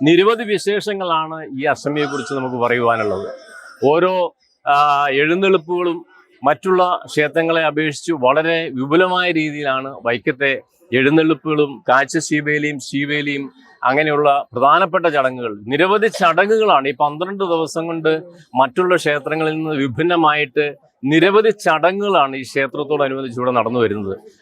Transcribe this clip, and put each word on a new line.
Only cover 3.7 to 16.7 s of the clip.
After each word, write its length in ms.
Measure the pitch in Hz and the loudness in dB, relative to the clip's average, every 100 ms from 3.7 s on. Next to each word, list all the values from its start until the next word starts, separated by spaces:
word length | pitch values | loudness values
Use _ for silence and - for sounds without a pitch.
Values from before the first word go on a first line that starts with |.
| - | -2
ഓരോ, 500 | 135 160 185 185 170 _ _ _ 151 | 2 2 2 0 -4 _ _ _ 0
ആ, 400 | 143 147 143 143 | 2 4 2 0
എഴുന്നള്ളിപ്പുകളും 1000 | 135 156 180 196 185 156 175 175 165 - _ _ _ | 0 0 2 2 0 0 -4 -2 -4 -10 _ _ _
മറ്റുള്ള 560 | 139 151 190 185 180 175 - | -2 0 0 2 2 0 -4
ക്ഷേത്രങ്ങളെ 580 | - 147 160 165 165 | -2 0 0 0 0
അപേക്ഷിച്ച് 480 | 156 147 156 139 - | 0 -2 -4 -4 -6
വളരെ 560 | 156 123 147 160 165 165 | 0 2 2 2 -2 -2
വിപുലമായ 600 | 127 135 165 185 180 180 | -6 0 2 2 2 0
രീതിയിലാണ് 680 | 160 156 147 143 131 135 127 | 0 -2 -4 -4 -4 -6 -8
വൈക്കത്തെ 560 | 117 120 123 127 139 131 - _ _ | -4 -2 -4 -2 -2 -2 -6 _ _
എഴുന്നള്ളിപ്പുകളും 920 | 123 135 160 156 156 156 151 143 117 - | 2 4 4 2 0 -2 0 0 -2 0
കാഴ്ചശീവേലിയും 920 | 127 139 165 - 151 147 147 151 143 | 2 2 -4 -2 -4 -2 -2 -4 -6
ശീവേലിയും 720 | - 143 143 147 147 139 135 _ _ _ | -8 -6 -4 -4 -4 -6 -8 _ _ _
അങ്ങനെയുള്ള 640 | 123 139 156 143 147 139 - | -2 0 0 2 2 2 -2
പ്രധാനപ്പെട്ട 540 | 120 135 165 190 180 170 | 0 4 4 4 0 0
ചടങ്ങുകൾ, 500 | 147 131 127 117 104 | 0 -2 -2 -8 -8
നിരവധി 480 | 107 143 190 208 220 | -6 0 2 2 0
ചടങ്ങുകളാണ്. 800 | - 175 165 202 220 214 | 2 2 2 2 2 4